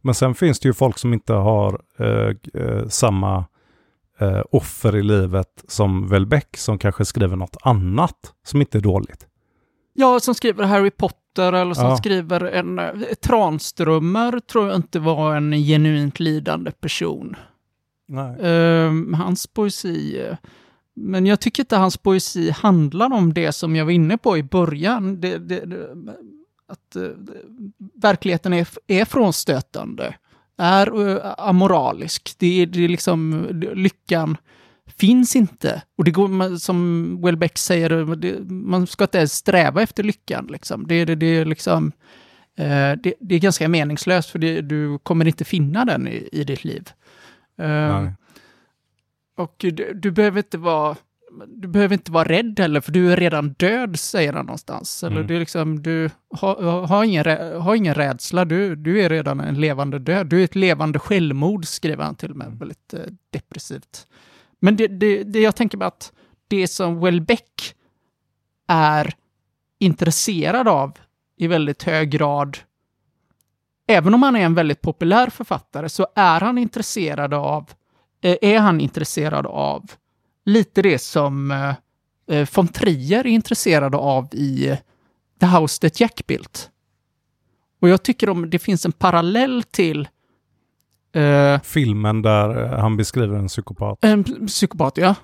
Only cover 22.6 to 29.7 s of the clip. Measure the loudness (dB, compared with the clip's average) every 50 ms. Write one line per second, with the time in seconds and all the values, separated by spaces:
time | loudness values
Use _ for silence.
22.6 | 4 4 4 4 4 2 0 -2 0 0 2 2 2 2 2 2 -2 -2 -2 -4
23.6 | -4 -2 0 0 2 2 4 4 4 2 0 0 0 0 0 0 -2 0 2 2
24.6 | 2 2 -2 -2 -2 -2 -2 -2 -2 -4 -4 -4 -6 -6 -6 -8 -6 -8 -8 -8
25.6 | -8 -10 -12 -12 -12 -14 -16 -16 -16 -18 -18 -18 -20 -20 -20 -20 _ _ _ _
26.6 | _ _ -20 _ _ _ -10 -8 -8 -8 -10 -14 -18 -20 -20 -20 -20 -20 -18 -18
27.6 | -18 -18 _ _ -20 -20 _ 2 2 2 2 2 0 -2 -2 0 0 0 0 0
28.6 | 0 -2 -6 -20 _ 0 0 0 0 0 2 2 2 2 2 0 -2 -2 -2 -2
29.6 | -4 _